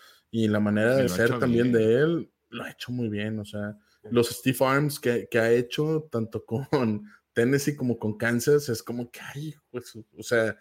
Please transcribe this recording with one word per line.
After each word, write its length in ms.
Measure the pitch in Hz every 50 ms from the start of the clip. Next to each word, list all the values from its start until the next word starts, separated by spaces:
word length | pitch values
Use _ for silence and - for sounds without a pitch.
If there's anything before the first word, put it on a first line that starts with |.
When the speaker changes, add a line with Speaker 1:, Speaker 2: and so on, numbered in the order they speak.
| - - _ _ _ _
Speaker 1:
y 160 | - 113 110
la 120 | 107 107 104
manera 340 | 104 104 107 107 110 120 131
Speaker 2:
Y 40 |
Speaker 1:
de 60 | 135 127
Speaker 2:
lo 60 | 120 -
ha 20 |
Speaker 1:
ser 100 | 117 113
Speaker 2:
hecho 120 | 123 127 117
Speaker 1:
también 320 | 135 127 117 117 123 127
Speaker 2:
bien. 120 | 120 110 110
Speaker 1:
de 120 | 110 117 135
él, 300 | 151 165 170 147 104 - _ _ _ _
lo 140 | - 110 -
ha 80 | -
hecho 200 | - - - 123
muy 180 | 123 123 117 107
bien. 300 | 104 101 107 110 110 107
O 60 | 101
sea, 320 | - 104 104 104 104 104 - _ _ _ _ -
Speaker 3:
Sí. 60 | 107
Speaker 1:
los 180 | 117 120 117 -
stiff 320 | - - - 131 127 -
arms 380 | 135 131 135 143 151 143 143 -
que, 280 | - 120 120 117 - -
que 100 | - 117
ha 120 | 113 117
hecho 560 | 117 127 123 - - 151 151 156 160 156 156 -
tanto 340 | - 117 113 - - 107 -
con 220 | - 117 127 139
<laughs> 680 | - 156 135 123 110 107 104 - - - _ _ _ -
Tennessee 420 | 117 120 127 139 139 143 151 143
como 240 | - 127 123 113 -
con 180 | 110 107 107
Kansas, 520 | - 113 117 120 120 - 147 147 147 143 127
es 120 | 113 -
como 300 | - - 120 120 120 -
que, 80 | - - - - -
ay, 180 | 143 156 151 147 _ _ _
pues, 260 | - 123 - - - 110 - _ _
o 60 | - -
sea, 320 | - 120 113 110 107 107 -